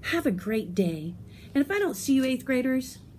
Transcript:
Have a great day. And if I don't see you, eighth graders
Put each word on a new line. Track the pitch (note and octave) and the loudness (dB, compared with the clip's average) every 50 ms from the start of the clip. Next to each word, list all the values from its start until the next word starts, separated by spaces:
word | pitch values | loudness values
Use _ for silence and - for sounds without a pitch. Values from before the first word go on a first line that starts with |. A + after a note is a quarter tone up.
| - - - | -4 0 0
Have | E4+ E4 | 2 2
a | D4 | 2
great | G3 F3 - G#3 A3 A3 G#3 E3+ F3 | 0 0 -2 -2 -2 -2 -2 -2 0
day. | F#3 F#3+ F3 E3 D#3 D3+ E3 F3 - - - - - - - - | 2 2 2 2 -2 -6 -8 -8 -10 -14 -16 -18 -18 -18 -2 0
And | C#4 C#4 | 0 2
if | - | 2
I | G4 G#4 | 2 2
don't | G4+ F4 G#3+ | 2 2 0
see | - - - C4+ | -2 0 2 4
you, | C4+ C4 | 4 4
eighth | C4 C4 B3 - | 2 0 0 0
graders | - C4+ B3 B3 C4 C4 C4 B3+ - - - - - - | 0 0 2 2 2 2 0 0 -2 -10 -16 -18 -20 -20